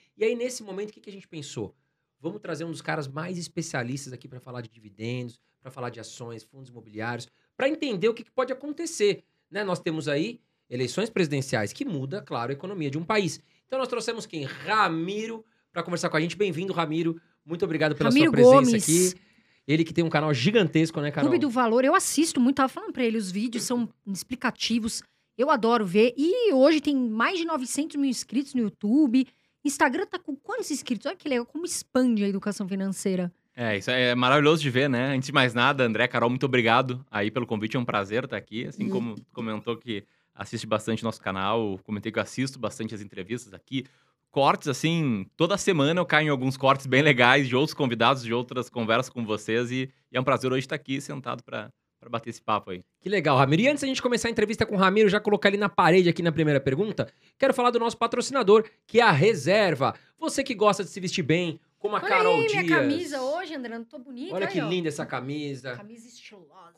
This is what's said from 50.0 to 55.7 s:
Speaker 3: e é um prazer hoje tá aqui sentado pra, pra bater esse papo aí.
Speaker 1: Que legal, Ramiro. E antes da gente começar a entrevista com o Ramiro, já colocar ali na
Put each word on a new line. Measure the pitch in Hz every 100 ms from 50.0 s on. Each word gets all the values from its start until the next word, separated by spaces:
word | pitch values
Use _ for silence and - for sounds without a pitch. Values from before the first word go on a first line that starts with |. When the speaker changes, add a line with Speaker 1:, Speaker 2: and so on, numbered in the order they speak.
| _
Speaker 3:
e | 131
é |
um |
prazer | 127 127 131
hoje | 131 135
tá |
aqui | 151 135 135
sentado | 139 143 123 123
pra, | - 120 107 _ _ _
pra | -
bater | 117 120
esse | -
papo | - 107 98
aí. | 90 - _
Speaker 1:
Que | 185
legal, | 202 151 131
Ramiro. | 135 160
E | 254
antes | 294
da | 269
gente | 262
começar | 254 240 233
a |
entrevista | 226 214 226 226
com |
o | 196
Ramiro, | 190 202 208
já | 208
colocar | 208 202 202
ali | 202
na | 208